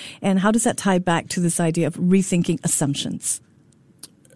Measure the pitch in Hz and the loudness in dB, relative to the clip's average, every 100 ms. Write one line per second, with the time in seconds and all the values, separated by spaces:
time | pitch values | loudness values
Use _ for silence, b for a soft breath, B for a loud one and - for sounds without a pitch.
0 | B B 196 190 202 226 233 - 202 185 | B B 0 2 2 2 0 0 0 2
1 | 180 170 - - 175 - 170 165 156 - | 2 0 -2 -2 0 0 0 0 -2 0
2 | 180 196 190 175 175 160 - - 139 143 | 2 2 2 0 0 -2 -2 0 -2 -2
3 | - - - - _ _ _ _ _ _ | -6 -6 -6 -8 _ _ _ _ _ _
4 | - _ _ | -20 _ _